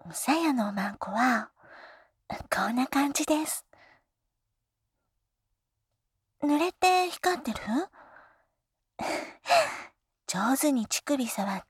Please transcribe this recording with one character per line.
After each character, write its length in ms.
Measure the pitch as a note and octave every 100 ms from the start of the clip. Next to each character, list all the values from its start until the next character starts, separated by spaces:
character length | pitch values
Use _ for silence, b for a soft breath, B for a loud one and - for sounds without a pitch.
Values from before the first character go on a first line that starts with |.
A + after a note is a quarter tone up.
| E3+
さ 220 | - -
や 180 | D#4+ E4
の 180 | B3+ G#3
お 20 |
ま 180 | G3+ G3+
ん 60 | G3+
こ 160 | F#3+
は、 400 | G#3 B3+ A3 - _ B B B B B B - - -
こ 180 | - G3+
ん 40 |
な 140 | A#3+ C4
感 240 | C#4 C#4+
じ 120 | C#4
で 220 | D4+ D#4 D#4
す。 180 | - - b b b b _ _ _ _ _ _ _ _ _ _ _ _ _ _ _ _ _ _ _ _ _ _ -
濡 160 | D4 D4
れ 140 | F4
て 360 | - F#4 F#4 F4+
光 300 | - F4+ F4
っ 20 |
て 120 | -
る？ 60 | - G#3 B3 F#4+ B B B B B B B _ _ _ -
<laughs> 1300 | - - - - - F5 D5 - - _ _ _ -
上 300 | F3+ A3+ C4+
手 160 | D4+
に 140 | B3+ G#3
乳 180 | -
首 240 | - C#4 A#3
触 280 | - G3
っ 80 | F#3+